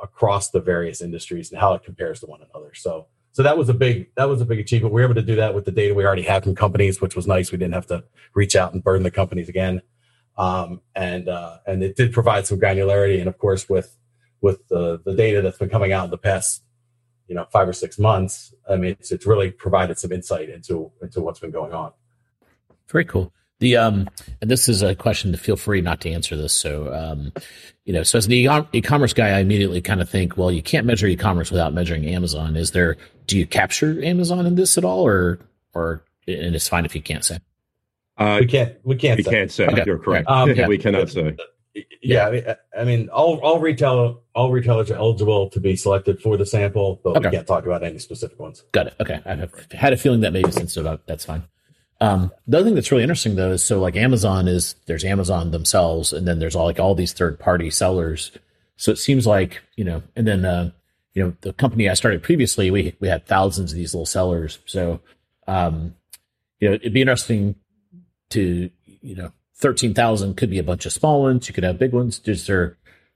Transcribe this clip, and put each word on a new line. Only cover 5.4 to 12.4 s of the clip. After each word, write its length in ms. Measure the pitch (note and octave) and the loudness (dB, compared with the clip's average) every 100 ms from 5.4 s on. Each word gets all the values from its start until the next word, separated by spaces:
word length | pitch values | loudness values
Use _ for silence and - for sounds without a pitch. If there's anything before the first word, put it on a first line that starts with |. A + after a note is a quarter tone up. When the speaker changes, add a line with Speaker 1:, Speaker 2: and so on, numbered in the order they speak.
| G#2+ | 0
Speaker 1:
with 100 | G2+ | -2
the 80 | G2 | -4
data 200 | G2 G2+ | 0 0
we 140 | G2+ G2 | 2 2
already 160 | F#2 | 0
had 220 | F2 G2 | 0 0
from 100 | G2 | 0
companies, 460 | F#2+ G#2 G#2 G2 F#2+ | 0 2 2 0 0
which 160 | F#2 F#2 | -4 -4
was 100 | F2 | 0
nice. 240 | F#2 F2+ | 0 0
We 80 | F2+ | -4
didn't 160 | F2+ | -4
have 120 | F#2 - | -4 -6
to 160 | E2+ - _ - | -8 -10 _ -6
reach 220 | G2+ G2 | -2 2
out 180 | F#2+ F2+ | 2 2
and 100 | F#2 | -2
burden 200 | F#2+ F#2+ | 0 2
the 80 | F2+ | 2
companies 380 | G2+ F#2 F2+ F2 | 0 -2 -4 -6
again. 340 | F2+ F#2 F2+ - _ _ _ _ - | -4 -2 -4 -8 _ _ _ _ -4
Um, 440 | F#2 F#2 E2+ F2+ _ | -2 -2 -6 -12 _
and, 340 | F#2+ F2+ F2+ F2+ | -8 -6 -6 -6
uh, 300 | F2 E2+ E2 G2+ | -8 -10 -12 -6
and 160 | F#2+ | -4
it 140 | F#2+ F#2+ | -2 0
did 160 | A#2+ | 0
provide 340 | A#2+ A#2 G2+ | 2 2 2